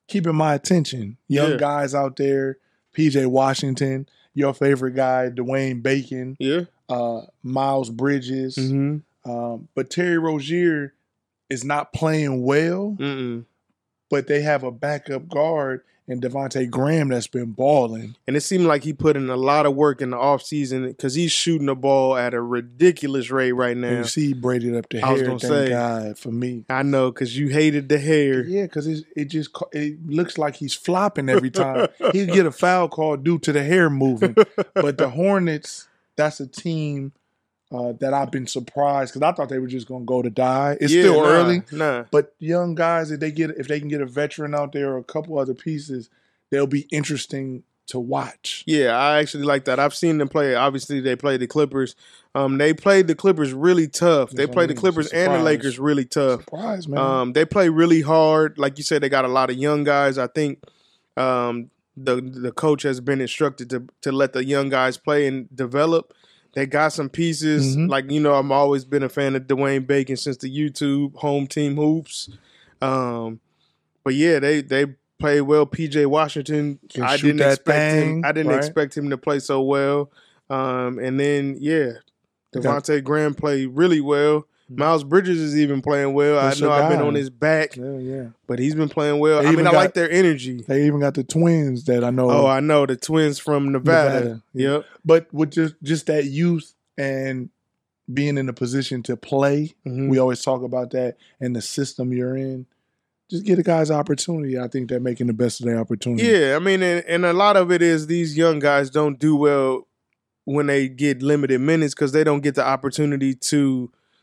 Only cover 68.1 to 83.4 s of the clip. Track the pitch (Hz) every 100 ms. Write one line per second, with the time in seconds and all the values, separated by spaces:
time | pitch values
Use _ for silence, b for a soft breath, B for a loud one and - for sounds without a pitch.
68.1 | 151 151 139 139 139 143 139 131 143 131
69.1 | - 139 135 131 135 139 139 131 139 135
70.1 | 127 147 127 131 139 151 143 143 139 143
71.1 | - 147 143 139 156 147 143 151 160 147
72.1 | - - b b b b b 135 135 123
73.1 | 117 113 113 _ _ _ _ _ _ 135
74.1 | 135 165 151 139 151 135 135 147 131 _
75.1 | - 147 147 139 151 143 - 160 147 143
76.1 | 151 151 151 139 151 147 139 - - 123
77.1 | 143 151 147 139 135 - 151 151 156 156
78.1 | 160 147 156 151 135 147 165 143 151 143
79.1 | 131 - 143 135 135 135 139 139 143 143
80.1 | b b b - 135 131 127 123 123 127
81.1 | 135 143 143 139 135 147 160 127 117 _
82.1 | _ _ _ _ 127 131 143 147 147 135
83.1 | 151 151 143